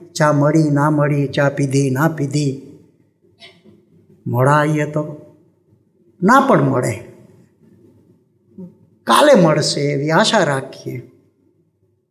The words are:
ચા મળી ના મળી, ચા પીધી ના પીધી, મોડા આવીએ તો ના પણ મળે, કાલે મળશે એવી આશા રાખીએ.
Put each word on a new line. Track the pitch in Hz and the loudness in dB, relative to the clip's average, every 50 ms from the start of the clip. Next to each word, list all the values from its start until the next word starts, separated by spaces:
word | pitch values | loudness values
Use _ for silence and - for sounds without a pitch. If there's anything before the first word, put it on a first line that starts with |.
| - - - | -16 -10 -4
ચા | - 151 151 | 0 0 2
મળી | 147 139 143 151 151 160 156 147 | 2 2 2 2 2 2 2 2
ના | 143 143 143 156 | 0 0 0 0
મળી, | 151 147 147 147 147 143 143 131 | 0 0 0 0 0 -2 -4 -4
ચા | - 147 143 139 | -2 -2 -2 -2
પીધી | 143 143 143 131 135 139 139 135 | -2 -2 -2 -2 0 0 0 0
ના | 127 127 156 160 | 0 0 -2 -2
પીધી, | 160 - 143 131 - 147 147 135 131 - - - - - _ _ _ _ _ _ _ _ _ _ _ _ - - - _ _ - - _ _ _ _ _ _ _ _ _ - | -2 -4 -4 -4 -2 -2 -2 -4 -4 -8 -12 -18 -20 -20 _ _ _ _ _ _ _ _ _ _ _ _ -20 -20 -20 _ _ -20 -20 _ _ _ _ _ _ _ _ _ -8
મોડા | 123 117 123 131 143 | -4 -2 0 2 2
આવીએ | 147 151 147 156 151 151 151 | 2 2 2 0 0 -2 -2
તો | 147 - 151 151 - - - - - - _ _ _ _ _ _ _ _ _ _ _ _ _ _ _ _ - | -4 -4 -6 -6 -8 -10 -16 -20 -20 -20 _ _ _ _ _ _ _ _ _ _ _ _ _ _ _ _ -2
ના | 175 202 254 277 | 0 2 4 4
પણ | 262 254 208 151 | 4 4 2 2
મળે, | 139 135 123 123 127 123 110 - - - - - - _ - - _ _ _ _ _ _ _ _ _ _ _ _ _ _ _ _ _ _ _ _ _ _ _ 190 180 - - _ _ _ _ _ - | 2 0 -2 -2 -4 -4 -6 -8 -12 -20 -20 -20 -20 _ -20 -20 _ _ _ _ _ _ _ _ _ _ _ _ _ _ _ _ _ _ _ _ _ _ _ -20 -20 -20 -20 _ _ _ _ _ -2
કાલે | - - - 285 302 269 202 | 0 2 4 6 6 6 6
મળશે | 170 156 151 151 - - - 151 | 4 4 2 0 -2 -2 -4 -4
એવી | 143 143 147 139 147 151 | -2 -2 -2 -2 -2 0
આશા | 160 185 220 - 240 208 165 | 0 0 2 2 0 0 0
રાખીએ. | 147 139 135 131 - - - - 135 131 123 - - - _ _ _ _ _ _ _ _ _ _ _ _ _ _ _ _ _ _ _ | 0 -2 -4 -6 -10 -14 -18 -14 -14 -14 -14 -14 -18 -20 _ _ _ _ _ _ _ _ _ _ _ _ _ _ _ _ _ _ _